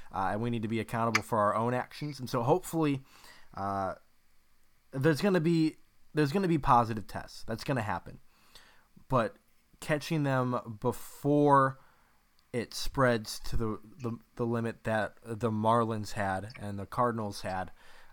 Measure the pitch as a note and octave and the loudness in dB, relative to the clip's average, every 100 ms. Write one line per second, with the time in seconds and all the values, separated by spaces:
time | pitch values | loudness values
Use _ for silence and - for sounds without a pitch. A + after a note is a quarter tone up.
0 | - F#2 F#2+ G#2+ A#2+ A#2+ G#2+ A2 G#2 A#2 | -8 -4 -2 -2 -2 -2 -2 -2 -2 -2
1 | A2+ A2 - A2 G#2 G2+ A#2 B2 - - | 0 -2 -2 2 2 2 0 -2 -4 -10
2 | D3 C#3 B2 C3 A#2 F3+ - E3 D3+ C3+ | -10 -10 -4 -2 2 2 2 0 0 0
3 | - - - - - F#2+ G2 G2 F#2+ - | -6 -20 -20 -20 -16 -8 -4 -2 -4 -6
4 | _ _ _ - _ _ _ _ _ C3+ | _ _ _ -20 _ _ _ _ _ 0
5 | D3+ D3 G3+ F3+ D#3+ E3 D#3 - - - | 2 2 2 4 4 4 2 -2 -20 -20
6 | - D3 C#3+ F#3+ F#3 D#3+ C#3 A#2+ A2+ G#2+ | -6 0 2 2 2 2 6 4 4 -2
7 | F2+ F2 - - - A2 - C#3+ G#2 F2 | -6 -12 -12 -12 -8 -6 -2 -2 -2 -6
8 | - - - _ _ - - - _ - | -8 -20 -20 _ _ -20 -20 -20 _ -16
9 | - B2+ G#2+ - _ _ _ - - D3 | 0 0 0 -4 _ _ _ -12 -4 -2
10 | - E3 C#3+ C3 B2+ B2 A2+ G#2+ B2 A#2+ | 0 0 2 2 0 -4 -8 -4 -4 -4
11 | - - C#3+ D3 D3 C#3 C3+ C3+ - _ | -10 -4 2 4 8 8 6 0 -18 _
12 | _ _ _ _ - B2 G#2 - - C#3 | _ _ _ _ -6 -6 -4 -4 -4 2
13 | B2+ A#2 A2 - - A2+ A2 G#2 A2 - | 4 2 -2 -8 0 0 0 -4 -10 -8
14 | B2 A#2+ _ - A#2+ A#2 A2+ - A#2 A2 | -8 -8 _ -6 -2 -2 -4 -4 -2 -2
15 | G2+ - A2 A2 A2+ G#2+ A2 A#2 A2+ A2 | -2 -6 -12 -4 -2 2 4 4 2 -2
16 | G2+ G#2+ G2 F#2+ G#2 - G#2 G2+ G2 - | -6 -4 -2 -2 -6 -12 -10 -10 -6 0
17 | B2 A2+ G#2 G2 G2+ F#2 F2+ - - - | 0 0 -6 -6 -6 -6 -6 -12 -20 -20
18 | - | -18